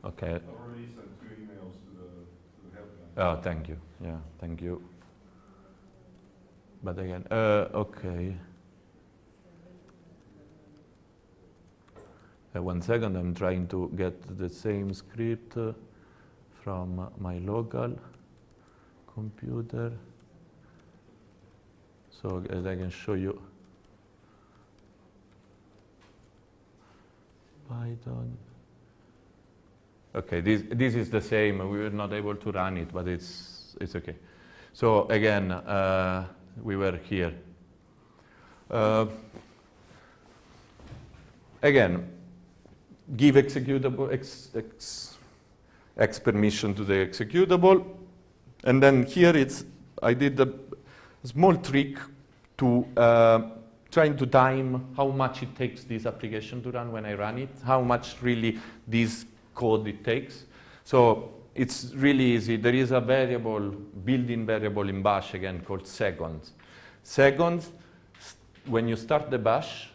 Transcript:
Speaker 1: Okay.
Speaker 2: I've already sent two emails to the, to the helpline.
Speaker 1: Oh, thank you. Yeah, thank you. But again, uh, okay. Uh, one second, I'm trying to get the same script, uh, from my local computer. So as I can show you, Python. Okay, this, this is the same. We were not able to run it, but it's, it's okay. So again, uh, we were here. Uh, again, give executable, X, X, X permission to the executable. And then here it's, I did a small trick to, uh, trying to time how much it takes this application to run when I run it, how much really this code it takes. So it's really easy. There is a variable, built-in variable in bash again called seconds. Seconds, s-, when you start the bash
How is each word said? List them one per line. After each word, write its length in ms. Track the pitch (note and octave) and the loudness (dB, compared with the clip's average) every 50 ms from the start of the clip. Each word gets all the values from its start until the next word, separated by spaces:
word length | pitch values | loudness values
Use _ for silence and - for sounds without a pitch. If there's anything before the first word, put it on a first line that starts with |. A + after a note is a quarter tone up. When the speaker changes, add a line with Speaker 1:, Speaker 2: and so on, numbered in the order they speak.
| - | -14
Speaker 1:
Okay. 300 | G2 F2 - - E2 E2 | -14 -12 -10 -8 -8 -8
Speaker 2:
I've 80 | F2 - | -8 -10
already 400 | - - - - A#2 A#2+ A#2 A#2+ A#2 - | -14 -20 -18 -18 -18 -16 -16 -18 -18 -20
sent 240 | - G2+ G2 F#2+ - | -20 -20 -20 -20 -20
two 160 | B2 A2 G#2+ G#2+ | -20 -20 -20 -20
emails 320 | G#2+ G#2 G#2 G2 F#2+ F#2 F2 | -20 -20 -20 -20 -20 -20 -20
to 160 | - - F#2+ F#2 | -20 -20 -20 -20
the, 100 | F2+ F2+ F2 F2 F2 F2 E2+ - - _ _ _ | -20 -20 -20 -20 -20 -20 -20 -20 -20 _ _ _
to 100 | _ F2+ - | _ -20 -20
the 60 | - | -20
helpline. 600 | G2 - - - - - - - - F#2 F2 E2 | -20 -20 -20 -20 -20 -20 -16 -4 -2 0 0 0
Speaker 1:
Oh, 40 | D#2 | -2
thank 260 | - F#2 E2+ D#2+ D#2 | -4 -6 -6 -6 -8
you. 100 | D#2 D#2 D#2 - - - - F2 | -10 -12 -14 -16 -20 -18 -14 -12
Yeah, 140 | E2+ E2 D#2+ D#2 D#2+ - - | -12 -12 -12 -14 -16 -18 -14
thank 220 | F2 E2+ E2 E2 | -12 -12 -12 -10
you. 200 | F2 F2 F2 - - - - - - _ _ _ _ - _ - _ _ _ - - - - _ _ - _ - - - - - _ - _ _ - _ _ _ _ _ _ - - | -10 -10 -10 -12 -14 -20 -20 -20 -20 _ _ _ _ -20 _ -20 _ _ _ -20 -20 -20 -20 _ _ -20 _ -20 -20 -20 -20 -20 _ -20 _ _ -20 _ _ _ _ _ _ -12 -10
But 160 | G2 F2 F#2 | -10 -8 -8
again, 260 | F#2 F#2 F2+ F2+ F2+ - | -8 -8 -10 -10 -8 -4
uh, 360 | G#2+ A2+ A2 G#2+ G#2 G#2 F#2+ - - | -2 0 2 4 2 2 0 0 -4
okay. 640 | G#2 G#2 - - - - F#2 F2+ F2 F2 F#2+ F#2+ F2 - - - _ _ - _ _ _ _ _ _ _ _ _ _ _ _ _ _ _ - E3+ - - F3+ F3+ F3+ _ - - _ E3+ - - _ _ - - - - - - - - - - - - _ _ _ _ _ _ _ _ _ _ _ - - _ _ _ - _ _ _ _ - - - - - - - - _ _ _ _ - | -4 -6 -6 -8 -12 -10 -8 -6 -6 -6 -8 -8 -12 -16 -20 -20 _ _ -20 _ _ _ _ _ _ _ _ _ _ _ _ _ _ _ -20 -20 -20 -20 -20 -20 -20 _ -20 -20 _ -20 -20 -20 _ _ -20 -20 -20 -20 -20 -20 -20 -20 -20 -20 -20 -20 _ _ _ _ _ _ _ _ _ _ _ -20 -20 _ _ _ -20 _ _ _ _ -20 -20 -20 -20 -20 -20 -20 -20 _ _ _ _ -10
Uh, 80 | F2+ | -8
one 200 | F2+ F2+ F2+ F2 | -6 -4 -6 -6
second, 340 | E2+ G2 A#2 A#2 A2+ G#2 F#2 | -2 -2 -2 -2 -2 -2 -4
I'm 180 | F2+ F2 F2+ E2+ | -4 -4 -6 -4
trying 320 | - G2+ F#2 F#2 F#2 F2+ | -2 -2 -2 -2 -2 -4
to 220 | F2 - F#2 F2+ - - | -6 -4 -6 -6 -6 -6
get 420 | F2+ F#2 F2+ F2+ - - - F#2+ | -6 -6 -6 -6 -10 -16 -16 -12
the 120 | F#2 F#2 F2 | -10 -10 -10
same 440 | - - - A2 G#2 G2+ G2+ G2 F#2+ | -10 -8 -6 -6 -4 -4 -6 -8 -8
script, 640 | F#2+ - - - A#2 A2+ A#2 A#2 A2+ - - - | -10 -14 -16 -10 -6 -6 -6 -6 -8 -10 -12 -10
uh, 160 | A#2+ A2+ A2 A2+ - - - _ - - _ _ _ - - _ _ _ _ _ - | -8 -8 -8 -8 -12 -18 -20 _ -20 -20 _ _ _ -20 -20 _ _ _ _ _ -14
from 480 | - G2+ F#2+ F#2 F2+ F2+ F2+ F2+ F2+ - - | -10 -8 -8 -8 -6 -8 -8 -8 -10 -12 -12
my 200 | F#2+ G2 F2+ F2 | -10 -8 -8 -8
local 600 | F2 F2+ G2 G#2 A#2 A#2 A2+ - B2 A#2+ A#2+ - - - - - - - _ _ _ _ _ _ _ _ _ _ _ _ _ _ _ _ - - | -6 -6 -4 -4 -4 -6 -6 -6 -6 -6 -6 -8 -12 -16 -20 -20 -20 -20 _ _ _ _ _ _ _ _ _ _ _ _ _ _ _ _ -18 -14
computer. 800 | A2 G#2+ A2 G#2+ - A#2 B2 B2 A#2+ A#2 A#2 A#2+ A#2+ A#2 A#2 A#2 A2+ - - - _ - _ _ _ - _ _ _ - - _ _ _ _ _ - _ _ _ _ _ _ _ _ _ - _ _ _ _ _ _ _ _ _ _ _ _ | -12 -12 -12 -14 -14 -12 -10 -8 -8 -10 -8 -8 -8 -8 -8 -10 -12 -18 -20 -20 _ -20 _ _ _ -20 _ _ _ -20 -20 _ _ _ _ _ -20 _ _ _ _ _ _ _ _ _ -20 _ _ _ _ _ _ _ _ _ _ _ _
So 340 | _ - - G2+ F#2 F2+ F#2 - | _ -12 -8 -8 -6 -6 -6 -8
as 160 | - F2+ F2+ | -8 -8 -6
I 100 | F#2+ F#2 | -6 -6
can 140 | F2+ F#2 F#2 | -6 -8 -8
show 240 | F2+ - - - G#2 | -10 -10 -8 -6 -4
you, 280 | F#2 F#2 G2 - - - - - _ - _ _ _ _ _ _ _ _ _ _ _ _ _ _ _ _ _ _ _ _ _ _ _ _ _ _ _ _ _ _ _ _ _ _ _ _ _ _ _ _ _ _ _ _ _ _ _ _ _ _ _ _ _ _ _ _ _ _ _ _ _ _ _ _ _ _ _ _ _ _ _ _ _ _ _ _ _ _ D3+ D3 C#3 | -4 -4 -4 -6 -8 -14 -20 -20 _ -20 _ _ _ _ _ _ _ _ _ _ _ _ _ _ _ _ _ _ _ _ _ _ _ _ _ _ _ _ _ _ _ _ _ _ _ _ _ _ _ _ _ _ _ _ _ _ _ _ _ _ _ _ _ _ _ _ _ _ _ _ _ _ _ _ _ _ _ _ _ _ _ _ _ _ _ _ _ _ -20 -16 -14
Python. 680 | A#2+ A#2 A#2 A#2 A#2 A#2 A#2 B2 B2 A#2+ A#2+ A#2+ A#2+ A#2+ - - - - - _ _ _ _ _ _ _ _ _ _ _ _ _ _ _ _ _ _ _ _ _ _ _ _ _ _ _ _ _ - | -10 -10 -8 -10 -10 -12 -12 -12 -12 -10 -10 -12 -12 -16 -18 -20 -20 -20 -20 _ _ _ _ _ _ _ _ _ _ _ _ _ _ _ _ _ _ _ _ _ _ _ _ _ _ _ _ _ -10
Okay, 280 | - F2+ - F2+ F2 | -10 -8 -4 -4 -2
this, 220 | E2+ G#2 A2 G2+ - - | 2 2 0 0 0 -4
this 260 | A#2+ A#2 C3 B2+ A#2 | -2 -2 0 0 0
is 140 | A#2+ G#2+ - | -2 -4 -2
the 120 | - G#2+ | -4 -4
same. 380 | - - A#2 G#2+ G#2+ G#2 G2+ F#2+ F#2 G2 | -2 0 0 2 2 2 0 -2 -4 -6
We 100 | G2+ G2+ | -6 -6
were 100 | G#2+ G#2+ | -6 -6
not 220 | G2+ G#2 G#2 G2+ | -6 -6 -6 -6
able 240 | G#2 G#2 G#2 G#2 G#2 | -6 -6 -6 -6 -8
to 160 | G#2 - G#2+ | -6 -8 -6
run 260 | G2 F#2+ F#2 F#2+ F#2 | -4 -4 -4 -4 -4
it, 140 | F2 E2 D#2+ | -6 -8 -8
but 160 | E2+ F2+ F2 | -8 -8 -6
it's, 720 | F2+ F2+ E2 - - - - - - - - - - - - | -6 -6 -6 -8 -14 -18 -18 -20 -20 -20 -20 -20 -20 -12 -12
it's 160 | F#2+ F2+ - | -12 -8 -8
okay. 200 | F2 - - - - - - - - - - - - - - _ | -10 -10 -10 -16 -16 -20 -20 -20 -20 -20 -20 -20 -20 -20 -20 _
So 340 | - - A#2 A2 G#2 - | 0 2 4 4 4 4
again, 440 | - A2+ G#2+ G#2+ A2 G#2 G2+ F#2+ F#2 | 4 2 4 4 4 2 2 0 -2
uh, 760 | F2+ F2+ - - G2+ G2 G2 F#2+ F#2+ F#2+ F#2 F#2 F#2 F#2 F#2+ F#2 - - - - - A#2 | -4 -6 -6 -2 -2 0 2 2 2 0 0 0 -2 -4 -6 -8 -14 -20 -20 -20 -18 -12
we 140 | A2+ A2 G2 | -8 -6 -4
were 220 | F#2+ G2 F#2+ F2 | -2 -2 -2 -2
here. 360 | E2+ - - G#2 F#2 F2 E2 D2+ - - - - - - _ - _ _ _ _ _ _ _ _ _ _ _ _ - - - - - - - | -4 -8 -6 -4 -2 -2 -4 -4 -10 -18 -20 -20 -20 -20 _ -20 _ _ _ _ _ _ _ _ _ _ _ _ -20 -20 -20 -20 -20 -12 -4
Uh, 360 | - A2+ G#2+ G#2+ A2 A2 A2 G#2+ G#2+ - - - - - - - - - _ _ _ _ - - - - - - - _ _ - - - - - - - - _ - - - - - - - - - - - - _ _ _ - - - | -2 0 2 4 4 2 2 0 -4 -14 -18 -20 -20 -20 -20 -20 -20 -20 _ _ _ _ -20 -20 -20 -20 -20 -20 -20 _ _ -20 -20 -20 -20 -20 -20 -20 -20 _ -20 -20 -20 -20 -20 -20 -20 -20 -20 -20 -20 -20 _ _ _ -20 -10 2
again, 480 | - D3 C#3 C3 G#2+ F2+ F2 F2 - - - - - - - - - - _ _ _ - - _ _ _ - _ _ - C#3+ | 2 6 6 6 6 6 2 -2 -4 -8 -16 -20 -20 -20 -20 -20 -20 -20 _ _ _ -20 -20 _ _ _ -20 _ _ -12 0
give 200 | A2 C#3 D3 C3 | 4 6 8 8
executable, 760 | C#3 C#3 C#3 - C#3 B2 C3 C3+ C3+ C3 C3 B2+ C3 C#3 - | 8 6 6 -2 -4 -2 -2 -2 0 0 -2 -2 -2 -2 -2
X, 380 | C3+ C3 - - - - - - - | -2 -4 -6 -10 -16 -18 -20 -10 -10
X, 640 | A2+ G#2+ - - - - - - - - - - - - - - _ _ _ _ _ _ _ _ _ _ _ _ | -10 -10 -10 -16 -16 -14 -12 -12 -12 -14 -16 -18 -20 -20 -20 -20 _ _ _ _ _ _ _ _ _ _ _ _
X 220 | - A2 A2 - - | 0 0 0 0 0
permission 540 | - - - G#2 G#2+ G#2 G2+ - - G#2 G2 | 0 0 2 4 2 2 2 0 -2 -2 -2
to 100 | G2 G#2 | -2 0
the 100 | G2 G2 | 0 2
executable. 920 | F#2+ F#2+ F2+ - - A#2+ A2 C3 E3+ F#3+ E3+ F#3 F3 F3 F#3 F#3+ F#3 - - - - - - - - - _ _ _ _ - - _ - | 2 2 0 -2 -8 -8 -2 2 2 4 6 4 6 8 8 6 6 4 -4 -14 -18 -20 -20 -20 -20 -20 _ _ _ _ -20 -20 _ 2
And 180 | C3 B2+ C3+ C#3 | 2 4 8 8
then 220 | C#3 C#3 B2+ A#2+ | 8 8 6 2
here 300 | B2+ - F3+ F3 E3+ E3 | 2 4 6 6 8 8
it's, 280 | D3+ C3 C3 - - - - - - - - - - - | 6 4 2 -2 -10 -12 -14 -20 -20 -20 -18 -10 0 2
I 100 | A2+ B2 | 2 2
did 260 | B2 C#3+ C#3 C3+ C3+ | 4 2 0 4 2
a 120 | C3+ C3 - - - - - - - - - - - - - _ - | 2 2 2 -10 -14 -16 -18 -18 -18 -20 -20 -20 -20 -20 -20 _ -16
small 320 | B2 A#2 C#3 F3 F#3+ E3+ | -8 2 6 6 6 6
trick 420 | - - - C3 C#3 C#3 C#3 - - - - - - - _ _ _ _ _ _ | 4 0 0 2 2 2 2 -4 -12 -14 -16 -18 -20 -20 _ _ _ _ _ _
to, 280 | - C3+ B2 A#2+ B2 B2 - - | 0 2 4 4 4 2 0 2
uh, 440 | A#2 A#2+ A#2 A#2 A#2 A#2 A2+ A2+ A2+ A2+ - - - - - - _ _ - | 6 6 8 8 8 8 8 8 6 4 -2 -12 -16 -20 -20 -20 _ _ 0
trying 280 | - E3 D#3 D3+ D3 | 2 4 4 4 4
to 80 | C3 C3+ | 0 0
time 680 | A#2+ B2+ C3 B2+ C3 C3 C3+ C3 C3 B2+ B2+ B2+ - - | 4 6 6 6 6 4 0 -2 -2 -4 -4 -6 -8 -2
how 100 | - C#3 | -2 0
much 340 | C#3 C3+ C3+ C3 B2+ - - | 0 2 0 -2 -2 -2 -6
it 140 | C3 B2 - | -10 -10 -6
takes 300 | - C3 A#2+ - - - | -6 -6 -6 -6 -10 -10
this 200 | - A2+ A2 A2 | -8 -8 -6 -4
application 560 | A#2 - - - G#2+ A2 A2 G#2+ - - B2 A#2+ | -6 -8 -6 -10 -8 -8 -8 -8 -8 -12 -10 -10
to 80 | B2 | -8
run 200 | B2 B2 A#2+ A#2 | -8 -8 -8 -8
when 140 | A2+ A2 G#2+ | -8 -8 -8
I 80 | G#2 G#2 | -6 -6
run 240 | G2 G#2 G#2+ A2+ | -4 -4 -4 -4
it, 120 | B2 C3+ C3+ C#3 - A2+ | -6 -10 -10 -12 -10 2
how 160 | A#2+ C3 C3 | 2 4 4
much 340 | B2 B2 A#2+ A#2+ - - - - | 4 2 2 0 0 -8 -12 -4
really 380 | B2 B2 A#2+ A#2 A2+ A2+ A2+ A2+ - - - - - | 0 0 0 2 0 0 -2 -2 -10 -16 -18 -18 -8
this 380 | - A2 A#2 A#2 A2+ A#2 - - - - - _ _ _ | 0 2 2 2 2 -2 -6 -12 -16 -20 -20 _ _ _
code 340 | - B2 A2+ A2 G#2+ G#2 | -2 2 2 2 2 0
it 160 | G#2 G2+ - - | -4 -8 -6 -2
takes. 420 | B2 A#2 C3+ C#3+ - - - - - - - - - - - _ | -2 -2 -2 -2 -8 -16 -18 -20 -20 -20 -20 -20 -20 -20 -20 _
So 500 | - - B2+ A#2+ A#2 A2 A2+ - - - - - - - | 4 6 8 8 8 8 4 0 -12 -16 -20 -20 -14 -2
it's 400 | - B2+ B2 - - - A#2+ - | -2 -2 -2 -2 -8 -10 -10 -4
really 300 | C3+ C3+ C#3+ C#3 C3 C3 | 4 4 6 6 6 6
easy. 320 | B2 A#2+ A2+ G2+ A2 A#2 | 4 4 4 2 0 -2
There 180 | A2 G#2+ A#2+ A#2+ | 2 4 4 4
is 180 | C3 C3 B2 | 4 2 2
a 100 | C3 B2+ | 2 0
variable, 720 | A2+ A2+ C3 C3+ C3 B2 B2 A#2 A2+ A2+ A2 G#2+ G2+ G2+ G2 G2+ G2+ - - G2 F2+ | 2 2 2 2 2 2 0 -2 -2 -2 -2 -2 -4 -4 -6 -10 -14 -14 -14 -8 -2
built-in 400 | A2+ C3 C3 B2 A#2 A#2 A2+ A2 | 0 0 2 2 -2 -2 -4 0
variable 420 | A2 A2 G#2+ G#2+ G#2 G2 G#2 G2+ G2 | 0 -2 0 0 -2 -2 -2 -2 -2
in 120 | F#2+ G2 F#2+ | -4 0 2
bash 300 | G#2 G2+ G2 F#2+ - - | 2 2 2 -2 -6 -10
again 280 | F#2 F#2 F#2+ F2+ F2 | -8 -8 -8 -8 -10
called 240 | E2+ - G2 F#2 - | -8 -8 -8 -8 -8
seconds. 680 | - - - A2+ G2 E2+ - E2 D#2+ D#2+ D#2 - - - - - - - - - - - - _ | -14 -6 -2 -2 -2 -2 -4 -8 -8 -8 -12 -14 -18 -20 -20 -20 -20 -20 -20 -20 -20 -20 -20 _
Seconds, 680 | - - - C3+ C#3 C3+ C#3+ E3+ E3+ E3+ F3 E3 - - - - - - - - _ _ - | -6 2 6 6 6 6 4 0 0 0 -2 -6 -10 -18 -20 -20 -20 -20 -20 -20 _ _ -20
s-, 160 | - - - - - - _ - _ | -20 -20 -20 -20 -20 -20 _ -20 _
when 220 | - A#2 A2+ A2+ | -2 0 0 0
you 80 | A2+ A2+ | 0 -2
start 340 | A2+ - - D#3 D3 D3+ D3+ | -4 -2 0 0 0 0 0
the 80 | C3+ | -4
bash 520 | A#2 G#2+ A2 A2+ C#3+ - - - - - - | 0 2 2 2 0 -2 -6 -12 -14 -16 -18